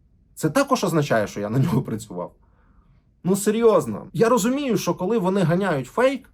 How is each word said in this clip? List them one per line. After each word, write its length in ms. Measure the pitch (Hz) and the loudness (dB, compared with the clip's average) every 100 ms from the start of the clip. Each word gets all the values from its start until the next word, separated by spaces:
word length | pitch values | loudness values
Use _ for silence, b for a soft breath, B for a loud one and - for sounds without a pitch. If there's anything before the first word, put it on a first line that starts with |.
| _ _ _ | _ _ _
Це 160 | - 156 | -6 -2
також 340 | 262 277 247 | 0 0 0
означає, 420 | 190 165 143 113 98 | 2 0 2 0 0
що 140 | 104 | -6
я 80 | 101 | -2
на 80 | 127 | 0
нього 240 | 175 220 | 0 0
працював. 500 | - 107 - 90 85 _ _ _ _ _ _ _ _ _ 170 | -2 -10 -10 -10 -10 _ _ _ _ _ _ _ _ _ -2
Ну, 80 | 196 | 0
серйозно. 720 | 214 220 233 180 123 95 - | 0 4 4 4 0 -8 -8
Я 160 | 156 233 | 0 2
розумію, 480 | 240 226 277 277 190 | 4 2 -2 -2 -2
що 180 | 175 | -2
коли 240 | - 185 233 | -4 -2 0
вони 220 | 180 202 | 0 0
ганяють 460 | 160 175 196 139 127 | 0 0 0 -2 -4
фейк, 440 | - 262 269 - | 0 0 0 -10